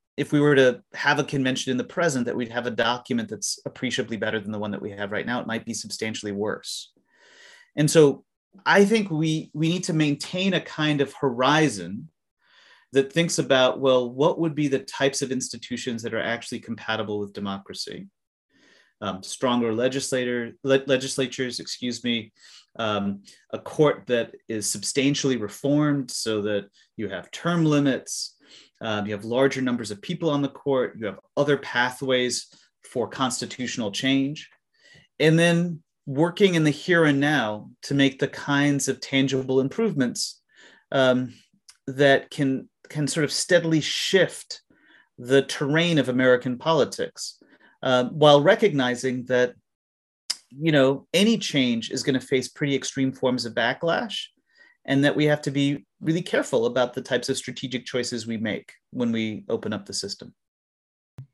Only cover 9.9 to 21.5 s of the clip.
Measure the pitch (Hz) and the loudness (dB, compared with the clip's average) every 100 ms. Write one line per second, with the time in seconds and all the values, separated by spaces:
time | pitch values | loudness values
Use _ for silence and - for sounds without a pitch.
9.9 | 160 151 143 - 185 196 175 - - 151 | 2 2 0 -4 -4 0 -2 -4 -2 0
10.9 | 147 135 - 139 120 131 151 151 104 85 | 0 -2 -2 -2 2 2 4 2 0 -8
11.9 | 104 156 _ _ _ _ _ _ _ _ | -10 -12 _ _ _ _ _ _ _ _
12.9 | 135 135 165 170 - 131 131 131 - 135 | 0 2 2 0 0 2 4 4 4 2
13.9 | 127 123 127 156 170 165 147 147 131 - | 2 2 2 2 2 -2 0 0 -2 -4
14.9 | - 139 - 131 131 131 117 - 120 - | -2 -2 0 -4 -4 -6 -10 -10 -8 -6
15.9 | 117 113 110 104 117 - 117 - 110 - | -6 -6 -4 -4 -4 -6 -10 -10 -10 -6
16.9 | 110 107 104 101 101 101 98 - 98 - | -4 -4 -6 -8 -8 -8 -8 -10 -14 -12
17.9 | - 196 _ _ _ _ _ _ _ _ | -12 -16 _ _ _ _ _ _ _ _
18.9 | _ 104 95 98 - 131 123 117 110 127 | _ -8 -8 -10 -4 0 2 0 0 0
19.9 | 131 - 131 123 123 117 - 135 135 135 | -2 -4 -2 -2 -4 -6 -6 2 2 2
20.9 | - 135 - 131 - 127 | 0 0 -4 -4 -4 -6